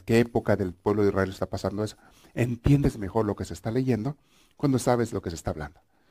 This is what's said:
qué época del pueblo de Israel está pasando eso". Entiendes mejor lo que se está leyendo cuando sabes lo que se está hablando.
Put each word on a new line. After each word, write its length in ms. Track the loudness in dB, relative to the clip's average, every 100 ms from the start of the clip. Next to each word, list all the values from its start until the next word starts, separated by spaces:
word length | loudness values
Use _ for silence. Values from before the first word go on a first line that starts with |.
| 2
qué 140 | 2
época 360 | 4 0 0 0
del 180 | 0
pueblo 280 | -2 -2 2
de 60 | 2
Israel 200 | 2 -2
está 160 | -2 -6
pasando 360 | -4 -4 -4
eso". 140 | -6 -8 _ _ -14
Entiendes 640 | -4 -4 0 4 4 4 -2
mejor 280 | -4 -2 0
lo 100 | -2
que 80 |
se 100 | -6
está 180 | -8 -4
leyendo 440 | -2 0 0 -2 -8 _ _ _ _
cuando 240 | 0 2
sabes 320 | 2 2 0
lo 100 | -2
que 80 | -6
se 40 | -8
está 160 | -8
hablando. 300 | -8 -10 -14 _ _ _